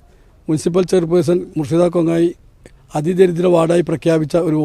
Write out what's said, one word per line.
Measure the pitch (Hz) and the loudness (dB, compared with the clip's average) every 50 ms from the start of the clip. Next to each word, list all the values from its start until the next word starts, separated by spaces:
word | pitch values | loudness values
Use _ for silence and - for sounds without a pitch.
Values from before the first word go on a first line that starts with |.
| - _ _ - _ _ _ _ _ | -20 _ _ -20 _ _ _ _ _
മുനിസിപ്പൽ | - 156 147 - 180 170 190 180 - | -6 -4 -4 -2 -2 0 -2 0 0
ചെയർപേഴ്സൺ | 190 185 170 160 175 180 143 160 175 185 185 - - | 0 0 0 2 0 0 2 2 0 -2 -2 -6 -6
മുർഷിദ | 156 147 110 156 170 175 175 175 | -6 -4 -2 0 2 2 2 0
കൊങ്ങായി | 175 165 165 165 165 170 175 - - - - - _ - - - - _ - - | 0 0 0 0 0 0 0 -2 -6 -16 -20 -20 _ -20 -20 -20 -20 _ -8 -6
അതിദരിദ്ര | 151 147 175 185 180 190 180 165 165 180 185 175 | -4 -2 0 2 2 2 2 2 0 0 2 2
വാർഡായി | 165 165 160 170 175 156 - | 2 2 2 2 0 0 -2
പ്രഖ്യാപിച്ച | 160 - - 165 165 160 156 135 - 165 160 | -4 -2 0 0 0 0 0 0 -2 -2 0
ഒരു | 160 156 156 | 0 0 0